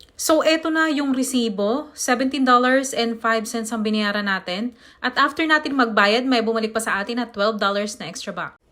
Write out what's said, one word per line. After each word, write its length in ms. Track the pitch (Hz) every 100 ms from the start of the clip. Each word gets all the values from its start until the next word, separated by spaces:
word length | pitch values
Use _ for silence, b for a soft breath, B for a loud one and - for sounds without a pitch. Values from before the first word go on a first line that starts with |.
| - -
So, 240 | - 311
eto 320 | 311 320 320
na 160 | 320 320
yung 240 | 294 277
resibo. 800 | 262 254 254 226 196 202 262 302
Seventeen 480 | - - 247 262 285
dollars 560 | 254 247 254 262 269 -
and 240 | 233 226
five 240 | 226 226
cents 240 | 220 233 220
ang 160 | 233
binayaran 400 | 214 214 208 208
natin. 480 | 202 190 180 180 240 - B B
At 160 | 247 247
after 240 | 285 294
natin 320 | 311 302 302 269
magbayad, 480 | 233 214 202 226
may 160 | 254 247
bumalik 320 | 220 226 220
pa 80 | 220
sa 240 | 220 190
atin 160 | 202 240
at 160 | 233 202
twelve 240 | 208 214
dollars 400 | 202 202 208 -
na 80 | 165
extra 240 | 196 -
back. 240 | 180 156 - _